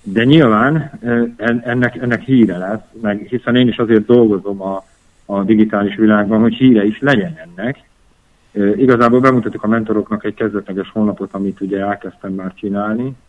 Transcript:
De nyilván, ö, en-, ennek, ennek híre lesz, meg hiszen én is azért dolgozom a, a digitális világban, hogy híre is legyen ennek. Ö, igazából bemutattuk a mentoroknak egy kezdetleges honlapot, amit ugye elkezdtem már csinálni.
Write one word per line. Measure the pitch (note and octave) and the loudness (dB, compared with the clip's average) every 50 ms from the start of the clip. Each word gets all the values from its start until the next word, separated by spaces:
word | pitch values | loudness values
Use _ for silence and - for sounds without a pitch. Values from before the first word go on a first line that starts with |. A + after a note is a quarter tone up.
| _ | _
De | G#2 F#2+ A2+ A#2+ | -4 -2 0 4
nyilván, | C3 D3+ E3 D3 A2+ G#2+ G#2+ A#2 C#3 D#3 D#3+ - - - - | 6 6 6 6 6 4 2 2 2 0 0 -4 -6 -14 -10
ö, | - A#2+ A#2 A#2 A#2+ A#2 - | -4 -2 0 0 0 -2 -4
en-, | - G#2 A#2 A#2 A#2+ - | -4 -4 -2 -2 -2 -4
ennek, | A#2+ A#2+ B2+ B2 A#2+ - | -4 -2 0 -2 -2 -2
ennek | A#2+ B2+ A#2+ A#2+ A2+ | -4 -4 -4 -4 -4
híre | - - C3+ B2 A2 F#2+ F2+ | -2 2 4 4 4 4 2
lesz, | F2+ F2+ F#2+ G#2+ A2 - _ _ A2 | -4 -6 -6 -6 -8 -10 _ _ -6
meg | A#2 G#2 G#2 G#2+ - - | -4 -4 -4 -4 -6 -8
hiszen | B2 A#2 _ B2+ A#2+ | -8 -6 _ 0 2
én | B2+ B2+ | 2 2
is | A#2+ G#2+ | 2 0
azért | - A#2+ A2 A#2 G#2+ G#2 | -2 0 2 2 2 4
dolgozom | - A#2+ B2 A2+ G#2+ G#2 F#2 F#2 G2+ G2 G2 | 4 4 4 4 4 2 -2 -4 -8 -8 -8
a, | F#2+ F#2+ F#2+ F#2+ _ _ _ _ _ _ _ _ _ | -8 -8 -8 -8 _ _ _ _ _ _ _ _ _
a | - G2+ G2 G2 | -6 -4 -4 0
digitális | G2 A2 G#2+ G#2+ G#2+ G#2+ G2+ G2+ G2+ - | 2 4 4 4 2 0 -2 -2 -4 -2
világban, | - A2 G#2+ G#2+ G#2 G#2 G2 A2 A2 | 0 2 2 4 2 2 0 0 2
hogy | A2+ A#2 A2+ | 2 0 0
híre | - C3 C3 B2 G#2+ G2+ | 2 4 4 4 4 2
is | G#2+ G#2+ - | 0 -2 -2
legyen | C3+ C#3+ C#3 A2 F#2+ E2+ D#2+ - - | 0 0 0 0 -2 -6 -10 -14 -18
ennek. | E2+ F2 F2+ G2+ B2+ C#3+ - _ _ _ _ _ _ _ _ _ _ _ _ _ _ | -20 -14 -10 -8 -8 -10 -10 _ _ _ _ _ _ _ _ _ _ _ _ _ _
Ö, | _ G#2 G2+ G2+ G#2 | _ -2 0 0 2
igazából | - C3+ B2+ B2 A#2 A#2+ - A#2+ B2+ | 2 4 4 4 4 4 4 4 4
bemutattuk | B2+ C3+ C3 B2 G#2+ A2 F#2 - - | 4 4 2 2 -2 -4 -8 -6 -2
a | |
mentoroknak | G#2+ A2+ A2+ A2 A2 G#2+ G#2+ G2+ - A2 G#2+ - | -2 0 0 0 -2 -2 -2 -2 -4 -8 -6 -6
egy | G#2+ G2+ | -8 -6
kezdetleges | - A2+ G#2+ G2 G2+ F#2+ - F#2 G2 F#2 - | -4 -6 -4 -4 -6 -8 -6 -8 -8 -8 -6
honlapot, | _ A2 G#2+ G#2 G2 - G2 F2+ - | _ -2 -2 -2 -2 -4 -8 -10 -8
amit | G2 G2 G2 F#2+ - | -6 -6 -6 -6 -6
ugye | G2 F#2+ G2 G2 | -6 -6 -4 -4
elkezdtem | G2 G2+ G2+ G2+ - F#2 - _ - G2 F#2+ | -4 -4 -6 -6 -10 -16 -16 _ -12 -10 -10
már | G2 F#2 F#2 - | -10 -10 -12 -12
csinálni. | - - G2+ G2 G2+ G#2 G#2+ A2 A#2 B2 C3+ C3 _ _ | -10 -8 -6 -4 -4 -4 -4 -4 -4 -6 -8 -10 _ _